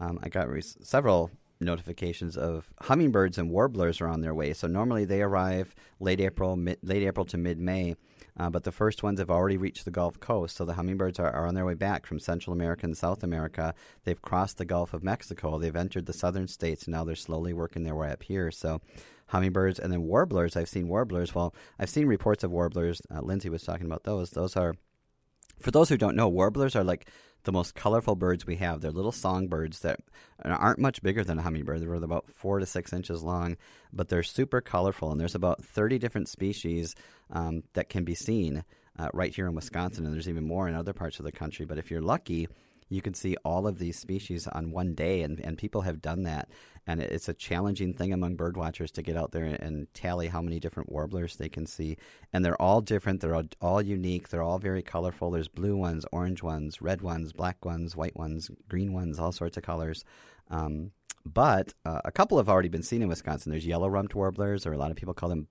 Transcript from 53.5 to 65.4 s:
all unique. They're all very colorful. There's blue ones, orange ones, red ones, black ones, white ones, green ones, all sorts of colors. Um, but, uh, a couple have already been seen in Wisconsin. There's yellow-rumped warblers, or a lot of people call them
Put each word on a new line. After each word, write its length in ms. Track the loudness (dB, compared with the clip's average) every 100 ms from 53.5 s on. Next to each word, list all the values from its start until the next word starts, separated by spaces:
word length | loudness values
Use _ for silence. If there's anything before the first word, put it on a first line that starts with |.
| -2
all 220 | 2 2
unique. 480 | 2 0 0 -2 -2
They're 120 | -2
all 160 | 0 0
very 220 | 0 -2
colorful. 500 | -2 -2 -2 -2 -2
There's 180 | 0 -2
blue 280 | -2 0 2
ones, 300 | 0 -2 -2
orange 300 | -2 -2 -2
ones, 380 | -2 -4 -4 -4
red 220 | -2 -2
ones, 320 | -2 -4 -4
black 280 | -2 -2 -2
ones, 320 | -4 -4 -4
white 220 | -4 -4 -4
ones, 340 | -4 -4 -8 -14 -6
green 240 | -2 0
ones, 240 | 0 -2 -2
all 140 | -2
sorts 260 | -2 -4 -4
of 60 |
colors. 380 | -4 -4 -4 -6 -12 -20 -20 -20 _
Um, 420 | -4 -2 -4 -8 -12 -14 -12 -2
but, 480 | 4 6 6 2 -6
uh, 160 | -6 -4 -2
a 40 |
couple 280 | 2 4 6
have 100 | 6
already 220 | 6 4
been 120 | 0
seen 200 | -2 0
in 60 | 0
Wisconsin. 420 | 0 -2 -4 -2
There's 160 | -4 0
yellow-rumped 480 | 0 2 2 0
warblers, 500 | 0 0 0 0 0
or 80 | -2
a 60 | -2
lot 120 | -2
of 60 | -2
people 160 | -6
call 160 | -4 0
them 180 | 0